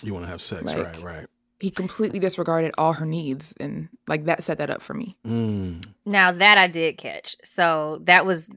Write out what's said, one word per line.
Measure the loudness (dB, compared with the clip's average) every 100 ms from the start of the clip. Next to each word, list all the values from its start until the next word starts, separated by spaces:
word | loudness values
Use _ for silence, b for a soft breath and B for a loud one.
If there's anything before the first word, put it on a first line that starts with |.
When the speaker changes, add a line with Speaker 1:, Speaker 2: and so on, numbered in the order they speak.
Speaker 1:
You | -8
wanna | -8 -8
have | -8
sex, | -8 -6
Speaker 2:
Like, | -6 -6
Speaker 1:
right, | -6 -10
right. | -14 -14 -16 _ _ _
Speaker 2:
he | -6
completely | -6 -6 -4 -4 0
disregarded | -2 -2 -2 0 0 0
all | 0
her | 0
needs, | -4 -4 -4 -6 -8 -10
and, | -8 -8 -12 -12 -6
like, | -4
that | -2 -2
set | -2 -4
that | -4
up | -6
for | -8
me. | -10 -10 -10 -4
Speaker 1:
Mm. | -2 0 -2 -4 -8 -14 _ 0
Speaker 3:
Now | 4 4
that | 6 8 8
I | 6
did | 2 -2 -2
catch. | -10 -10 -10 -10
So | -6 0 2 2 -2 0
that | 6 6
was, | 6 0 -4